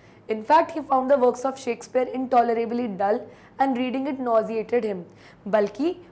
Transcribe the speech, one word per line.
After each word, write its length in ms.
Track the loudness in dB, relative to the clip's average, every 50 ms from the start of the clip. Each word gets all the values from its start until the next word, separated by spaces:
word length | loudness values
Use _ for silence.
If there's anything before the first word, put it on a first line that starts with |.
| -20 -20 -20 -18 _ -6
In 140 | -6 -4 2
fact, 240 | 4 4 4 4 2
he 80 | -4 -8
found 340 | -2 2 2 2 4 4
the 60 | 4 4
works 280 | 4 2 2 0 -4
of 60 | -4
Shakespeare 600 | -6 -4 -6 -6 -6 -6 -8 -4 -2 0 0 0 -2
intolerably 760 | -6 -2 2 2 4 4 4 0 -2 -2 -2 -2 -4 -4 -4 -4 -2
dull 200 | 0 0 0 -2 -4 -10 -18 -20 -20 -16 -4 -2
and 160 | 0 0 0
reading 380 | 0 -2 -2 -2 -4 -4 -4 -6
it 140 | -4 -2 2
nauseated 560 | 2 2 2 0 -4 -6 -4 -2 -2 -2 0
him। 160 | -2 -4 -6 -10 -14 -20 -20 -20 -20 -20 -14 -4 0
बल्कि 480 | 0 2 2 0 -2 -4 -4 -4 -4 -6 -12 -20